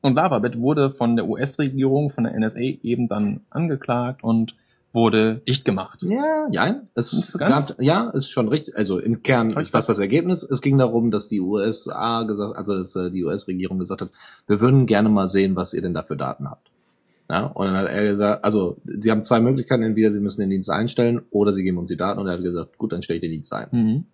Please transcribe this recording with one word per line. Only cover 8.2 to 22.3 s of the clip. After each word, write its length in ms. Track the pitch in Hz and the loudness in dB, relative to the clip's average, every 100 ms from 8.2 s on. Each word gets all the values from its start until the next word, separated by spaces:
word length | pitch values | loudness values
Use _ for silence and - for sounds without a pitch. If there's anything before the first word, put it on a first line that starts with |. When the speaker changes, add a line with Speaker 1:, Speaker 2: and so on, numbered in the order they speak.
| 139 | -2
Speaker 2:
schon 160 | - 110 | -2 0
richtig. 280 | 151 151 - | -2 -4 -4
Also 220 | 98 92 | -2 0
im 240 | 110 113 | 0 -2
Kern 280 | - 127 113 | 2 2 2
Speaker 1:
Hab 80 | 113 | 0
ich 80 | - | 0
Speaker 2:
ist 80 | 117 | 0
das 60 | |
Speaker 1:
was 40 | 110 | 0
Speaker 2:
das 140 | 101 | 0
Ergebnis. 420 | 98 139 170 180 | 2 2 2 -2
Es 220 | - 135 | -2 -2
ging 160 | 143 135 | 2 4
darum, 320 | 123 117 117 | 4 2 2
dass 160 | 104 - | 0 -2
die 140 | 104 | -2
U 180 | 92 104 | 0 0
S 280 | 104 110 - | -2 -4 -8
A 360 | - 113 117 | -6 -2 -2
gesagt, 340 | 110 104 104 - | -2 -4 -4 -6
also 180 | 95 95 | -4 -4
dass, 200 | 90 95 | -4 -4
äh, 160 | 90 | -4
die 120 | 92 | -4
U-S-Regierung 540 | 80 95 - 92 92 92 | -4 -4 -4 -6 -4 -4
gesagt 240 | 90 95 | -6 -6
hat, 80 | 95 _ - - - | -8 _ -20 -20 -2
wir 140 | 104 | 2
würden 260 | 123 135 123 | 6 6 6
gerne 220 | 104 107 | 4 4
mal 200 | 104 92 | 4 2
sehen, 260 | 95 95 92 | 2 2 0
was 200 | 90 - | -2 -4
ihr 80 | |
denn 100 | 90 | -4
da 80 | 82 | -6
für 160 | - 76 | -6 -6
Daten 320 | 65 - 69 | -6 -6 -12
habt. 220 | 69 _ _ _ _ _ _ _ | -12 _ _ _ _ _ _ _
Ja, 160 | 85 117 | -4 -2
und 220 | - 95 | -4 -2
dann 80 | 95 | 0
hat 120 | 98 | -2
er 160 | 87 | 0
gesagt, 400 | 104 101 104 104 | 0 2 2 2
also 340 | 104 107 90 - - | 2 2 0 -4 -10
sie 260 | 104 110 | -2 0
haben 100 | 110 | 0
zwei 180 | 107 117 | 2 4
Möglichkeiten, 440 | 120 131 120 127 | 4 2 0 0
entweder 260 | 110 107 110 | 2 2 2
sie 100 | 104 | 2
müssen 220 | 101 101 | -2 -2
den 80 | 98 | -2
Dienst 220 | 98 95 | -2 0
einstellen 500 | 85 117 - 120 120 - | -2 0 2 2 0 -2
oder 240 | 104 104 | 0 2
sie 100 | 98 | 2
geben 140 | 92 90 | -2 -2
uns 120 | 87 | -4
die 60 | 85 | -4
Daten. 220 | 90 101 | -2 -2
Und 60 | |
er 80 | 98 | -4